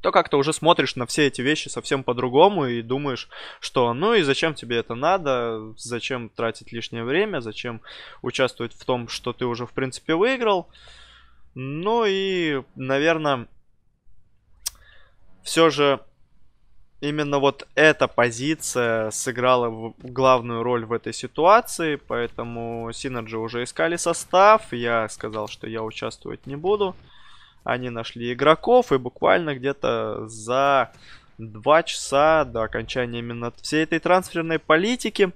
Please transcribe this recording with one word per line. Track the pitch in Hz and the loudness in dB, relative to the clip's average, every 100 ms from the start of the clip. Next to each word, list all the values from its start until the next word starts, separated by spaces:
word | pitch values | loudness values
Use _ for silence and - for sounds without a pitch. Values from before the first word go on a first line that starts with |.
то | 175 | 4
как-то | 190 - 143 | 2 4 2
уже | 139 | 2
смотришь | 156 156 170 135 - | 2 2 4 2 -2
на | 120 | -4
все | - 143 | 2 2
эти | - | 2
вещи | 123 151 - | -2 -2 -4
совсем | - - 139 | -10 -4 -2
по-другому | 127 120 127 131 185 202 135 | -2 -2 2 6 6 6 -2
и | 120 | -2
думаешь, | 113 131 143 120 - - - - | -4 -4 -4 -6 -10 -16 -18 -14
что | - - 120 | -4 0 2
ну | 120 196 233 | 2 2 4
и | |
зачем | 143 135 165 151 | 4 2 0 -2
тебе | 120 117 | -4 -4
это | 110 120 | -2 -2
надо, | 151 190 151 127 117 113 110 107 | 0 0 0 -2 -2 -6 -10 -14
зачем | 117 120 - 127 113 | -8 -8 -4 -6 -8
тратить | - 117 - - | -4 -4 -4 -12
лишнее | 117 - 117 | -12 -10 -8
время, | 117 151 214 170 | -2 0 0 -4
зачем | 117 104 123 113 - - - - | -8 -10 -10 -10 -14 -20 -20 -10
участвовать | 127 - 127 - 117 | -8 0 0 0 -10
в | - | -8
том, | - 127 117 | -4 -4 -4
что | - - | -8 -8
ты | 117 127 | -4 -4
уже, | 117 120 | -4 -8
в | |
принципе, | - 131 - - 160 | -6 -6 -8 -2 2
выиграл. | 226 262 226 190 175 - - - - - - - - | 2 2 0 0 -2 -18 -20 -20 -20 -20 -20 -20 -20
Ну | 127 131 147 190 233 220 | -12 -10 -6 -2 0 2
и, | 190 190 185 165 139 - - | 0 -2 -2 0 -2 -6 -10
наверное, | 131 135 156 160 151 131 113 - _ _ _ _ - - - _ _ _ - - - - - _ - - | -2 2 2 2 0 -2 -6 -18 _ _ _ _ -20 -20 -20 _ _ _ -14 -14 -20 -20 -20 _ -20 -18
все | - - 165 | -4 4 4
же | 143 143 135 - _ _ _ - _ _ - - - | 6 2 2 -4 _ _ _ -20 _ _ -20 -20 -8
именно | 143 151 147 143 | -6 -4 -2 2
вот | 139 135 - - | 2 0 -6 6
эта | 156 147 127 | 6 6 2
позиция | - 120 117 139 156 - 123 120 113 110 | 2 0 0 -4 -4 -4 -2 0 0 -2
сыграла | - - 120 123 127 120 | -6 -6 0 2 4 2
в-, | 110 113 - | -4 -12 -14
главную | - 123 131 127 120 117 | -12 2 4 4 2 -4
роль | 117 123 110 | -2 -2 -2
в | |
этой | 117 - | -6 -6
ситуации, | 113 127 - 165 220 233 - 160 143 | -10 -10 2 6 6 4 -6 -4 -4
поэтому | _ 117 117 - 117 117 117 117 113 | _ -6 -4 -6 -10 -8 -8 -8 -8
Synergy | 113 139 123 110 113 | -8 -8 -8 -6 -6
уже | 113 117 | -6 -6
искали | 123 - 165 170 | -6 -2 -2 0
состав, | 170 165 - 233 311 220 - | -2 -4 0 6 8 6 2
я | 120 120 117 110 | -6 -2 0 -2
сказал, | - 110 107 104 | -8 -8 -8 -8
что | - - | -10 -10
я | 110 | -8
участвовать | 110 - 117 - - 110 - | -10 -8 -10 -10 -14 -14 -12
не | 143 | -8
буду. | 180 208 196 185 - - - - - _ | -2 0 0 -4 -20 -20 -20 -20 -20 _
Они | - 123 123 | -4 -4 -4
нашли | 117 113 120 117 | -8 -10 -8 -8
игроков, | 123 143 160 - 247 233 | 0 2 4 4 4 4
и | 135 | 0
буквально | 123 - 165 185 160 | -2 0 2 4 2
где-то | 135 131 139 - 117 110 107 110 | -4 -4 -2 -2 -2 -4 -6 -10
за | 113 107 127 139 139 120 - - - _ - | -12 -4 0 4 2 2 -6 -20 -20 _ -18
два | 113 104 117 156 | -16 -4 4 4
часа | 170 - - 139 156 160 | 4 -8 -2 2 4 4
до | 135 117 | 2 -2
окончания | 110 113 113 131 120 120 | -4 -4 -4 -4 -4 -6
именно | 117 117 120 - | -8 -8 -8 -10
всей | - 151 | -4 -2
этой | 160 165 | 0 -2
трансферной | 165 185 185 175 165 160 | 2 2 2 -6 -2 -4
политики | - 156 202 247 220 - 190 | 2 2 2 -2 -4 0 0